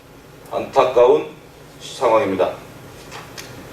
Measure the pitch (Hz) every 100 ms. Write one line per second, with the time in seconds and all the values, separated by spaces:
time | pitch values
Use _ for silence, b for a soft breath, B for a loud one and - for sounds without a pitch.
0 | - - - - - 101 - 135 - -
1 | 123 151 - - - - - - - -
2 | 123 110 98 92 90 - - - - -
3 | - - - - - - -